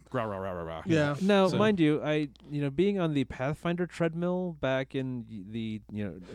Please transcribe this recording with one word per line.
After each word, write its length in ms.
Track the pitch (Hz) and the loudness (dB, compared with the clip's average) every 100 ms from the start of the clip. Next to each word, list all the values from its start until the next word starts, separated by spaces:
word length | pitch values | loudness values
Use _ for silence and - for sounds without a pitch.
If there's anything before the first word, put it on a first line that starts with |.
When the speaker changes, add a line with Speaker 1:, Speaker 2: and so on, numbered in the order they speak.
| - | -6
Speaker 1:
gra-, 160 | 127 110 | -4 -4
ra-, 120 | 98 | -4
ra-, 140 | 95 | -4
ra-, 100 | 90 | -4
ra-," 200 | 80 80 180 | -6 -8 0
you 80 | |
know. 220 | 160 147 143 | 2 2 0
Speaker 2:
Yeah. 80 | 190 | 4
Speaker 3:
Now, 220 | 202 185 | 6 6
Speaker 1:
So 80 | 123 | 4
Speaker 3:
mind 220 | 214 202 | 2 4
you, 200 | 151 151 | 4 4
I, 280 | 135 151 147 - - | 0 -2 -2 -8 -8
you 120 | 143 | -4
know, 80 | 143 | -2
being 300 | 139 196 202 | 2 2 2
on 120 | 165 | 0
the 100 | 143 | 0
Pathfinder 640 | 127 - 131 151 170 175 175 | 0 -2 -4 -2 -2 -2 -4
treadmill 720 | - 165 165 175 180 180 151 | 0 0 0 -2 -2 -4 -2
back 340 | 139 131 135 | 0 0 0
in 320 | 135 131 127 110 | -4 -2 -4 -8
y-, 140 | 110 95 | -12 -8
the, 300 | 113 113 107 - | -6 -4 -6 -8
you 120 | 104 | -6
know, 100 | 104 82 90 | -4 -6 -8